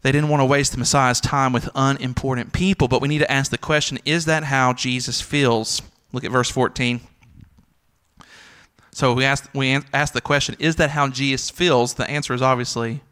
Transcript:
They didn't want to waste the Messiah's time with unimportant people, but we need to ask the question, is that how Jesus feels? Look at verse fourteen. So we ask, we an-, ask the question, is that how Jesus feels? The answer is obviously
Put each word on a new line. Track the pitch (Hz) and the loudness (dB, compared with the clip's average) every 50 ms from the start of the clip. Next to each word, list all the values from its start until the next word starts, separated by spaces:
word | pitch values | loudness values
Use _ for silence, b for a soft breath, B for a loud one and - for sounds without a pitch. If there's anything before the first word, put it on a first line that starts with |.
| _ | _
They | 131 | 2
didn't | 135 147 151 151 | 2 2 2 2
want | 147 147 | 2 2
to | 135 | 4
waste | 131 143 139 143 - - | 4 4 2 2 -2 -2
the | 127 | -2
Messiah's | 120 - - 143 131 127 120 - | -2 2 2 4 4 4 2 0
time | - - - 143 135 131 127 | -2 -2 0 0 0 2 0
with | 120 - - - | 0 -2 -2 -2
unimportant | 139 135 135 135 135 - 127 127 - - 135 131 123 117 - - | 0 0 0 0 0 -4 -6 -6 -4 -4 -4 -4 -4 -6 -6 -4
people, | - 175 190 196 - 156 127 | 0 2 2 2 2 2 2
but | 123 123 - | 2 0 0
we | 139 | 0
need | 151 151 | 0 0
to | 151 - | 0 2
ask | 135 135 135 - - | 2 0 0 -2 -4
the | - | -6
question, | - - 156 151 143 - 139 127 - | -2 0 0 0 0 -2 -6 -6 -2
is | 143 151 170 165 | 0 0 0 2
that | 160 156 156 151 | 0 0 0 0
how | 139 139 135 131 127 127 | 0 0 2 2 2 2
Jesus | 123 - 127 123 127 120 - 117 - | 0 -2 -4 -2 -4 -4 -4 -6 -6
feels? | - - - 147 139 123 117 110 110 - - - - - _ _ _ _ - | -6 -2 0 2 2 4 2 2 0 -4 -6 -6 -6 -10 _ _ _ _ -8
Look | 127 - | -8 -6
at | 90 120 | 0 0
verse | 127 123 - | 0 0 0
fourteen. | - 131 127 - - - 127 120 120 120 - - _ _ _ _ - - - - _ _ _ _ _ _ _ _ _ _ _ _ _ _ B B B B B B B B B B B b b b | 0 0 0 0 0 -2 -2 -2 -2 -4 -8 -14 _ _ _ _ -20 -20 -20 -20 _ _ _ _ _ _ _ _ _ _ _ _ _ _ B B B B B B B B B B B b b b
So | b - 143 131 120 | b 0 0 2 2
we | 123 131 | 2 2
ask, | 135 139 139 - - - | 2 0 -2 -4 -8 -4
we | 139 135 131 | -2 0 2
an-, | 131 139 135 - - | 0 0 -2 -2 -2
ask | 135 147 147 - | -2 -2 -2 -4
the | 123 | -6
question, | - - 147 143 - - - - | -2 0 0 0 0 -2 -6 -2
is | - 160 165 | -2 -2 2
that | 160 165 143 | 2 0 0
how | 147 151 143 139 | 2 0 0 0
Jesus | 131 127 135 139 135 123 - - | 0 -2 -2 -2 -2 -2 -4 -8
feels? | - - 180 175 147 123 120 123 - | -4 0 2 4 4 4 2 2 -2
The | - 127 - | -6 -6 -4
answer | 135 147 147 - 127 | -4 -4 -4 -4 -2
is | 123 131 | 0 2
obviously | 131 131 123 123 120 - 120 117 113 113 139 - _ | 2 2 0 -2 -4 -4 -4 -4 -4 -6 -8 -12 _